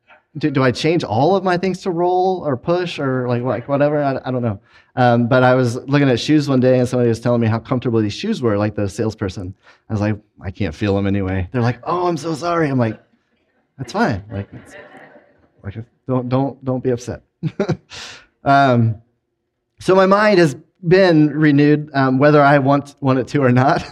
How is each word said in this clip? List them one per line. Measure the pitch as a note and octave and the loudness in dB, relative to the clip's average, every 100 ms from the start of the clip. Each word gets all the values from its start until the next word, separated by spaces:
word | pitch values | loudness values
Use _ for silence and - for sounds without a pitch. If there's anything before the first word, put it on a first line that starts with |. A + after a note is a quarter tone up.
| _ _ _ D3+ | _ _ _ -6
Do, | D3+ | -4
do | C#3 | 0
I | C3 | 0
change | - D#3 E3+ | 0 -2 -2
all | D3+ A#2 D3+ G3 | -2 0 2 0
of | |
my | F#3+ F3 | 0 -2
things | F#3+ F3+ | -4 -4
to | G3+ | -6
roll | E3 F3 F3+ F#3 F#3 D3 | -2 -2 0 -2 -2 -4
or | B2+ | -6
push | - F3 F3 - | -2 -2 -4 -6
or, | C#3 C3 B2 | -4 -2 -2
like, | A#2+ | -2
like, | B2+ A2 A#2+ | -2 -4 -4
whatever? | C#3 D3 D3+ | 0 0 0
I, | C#3+ C3 | -2 -4
I | C3 | -6
don't | B2+ | -4
know. | A#2+ G2+ _ _ _ - | -4 -6 _ _ _ 0
Um, | B2 A#2+ A#2+ | 2 4 2
but | B2+ | 4
I | B2+ B2+ | 4 2
was | B2 A#2+ | 0 -4
looking | - C#3+ C#3 | -2 0 2
at | A#2+ | 0
shoes | - D3+ C#3+ | 2 0 2
one | C3 | 2
day | B2+ B2+ | 4 2
and | B2 | 2
somebody | B2+ A#2+ | 0 0
was | A2+ | 0
telling | B2 A#2+ | 0 0
me | A2+ | 0
how | A2+ | -2
comfortable | - B2 B2+ A2+ | -2 -4 0 0
these | G#2+ | -2
shoes | - G#3 G3 | -4 -6 -2
were, | A#2+ G2+ | -2 0
like | G#2+ G#2 | -2 -4
the | G2+ | -6
salesperson. | - A2 - G2 G2 F#2 - _ _ _ | -4 -6 -4 -8 -8 -12 -14 _ _ _
I | |
was | G#2+ | -4
like, | G#2 G#2 _ _ | -2 -4 _ _
"I | F#2+ | -14
can't | - F#2+ | -6 -6
feel | D#2 G#2 G2 | -4 -2 0
them | G2 | 0
anyway." | G2+ F#2 F#2+ F2+ | -2 -2 -4 -4
They're | B2+ | -2
like, | A#2 A#2+ | -2 -4
"Oh, | - F3 F3+ | -6 -4 -2
I'm | E3 | -4
so | D#3 D3+ | -6 -6
sorry." | E3+ E3+ D3+ | -4 -2 0
I'm | C3 | 0
like, | A2+ A2 _ _ _ _ _ _ _ - | -2 -4 _ _ _ _ _ _ _ -16
"That's | C3 | -10
fine. | G3 G#3+ G2 G2+ | -4 -2 -4 -8
Like, | G2+ G2 | -10 -10
it's, | - - - - - - - _ _ _ _ | -16 -20 -20 -20 -20 -20 -20 _ _ _ _
like, | G2 A2 A2 _ - | -14 -14 -18 _ -4
don't, | B2+ B2 | -4 -2
don't, | B2+ C3+ - | -2 -2 -6
don't | C3 B2+ | -6 -4
be | C3 | -2
upset." | A#2+ - - _ _ | -4 -6 -14 _ _
<laughs> | E3 - G3+ - _ - - - _ _ | -10 -6 -4 -6 _ -20 -18 -20 _ _
Um, | C#3 C#3 C3+ A#2+ A2+ A2 _ _ _ _ _ _ _ _ | 0 2 4 2 0 -2 _ _ _ _ _ _ _ _
so | - A#3 | 0 2
my | - | 4
mind | G3+ G#3+ F#3 | 4 4 4
has | E3 C3 - _ E3+ | 2 0 -16 _ 2
been | F#3 F#3 D#3+ D3+ | 4 6 4 4
renewed, | D3+ D#3 C#3+ D3 D3+ D3+ | 2 2 4 4 2 0
um, | C#3 C3 C3 | -2 0 4
whether | D3 D3+ | 4 6
I | C#3 D3 | 6 4
want, | C3+ C#3+ C#3 - | 4 0 -2 -6
want | C3+ C3 | -2 0
it | A#2 | 0
to | D3 | 0
or | C3 | 4
not. | B2 C3+ E3 - | 4 2 0 -2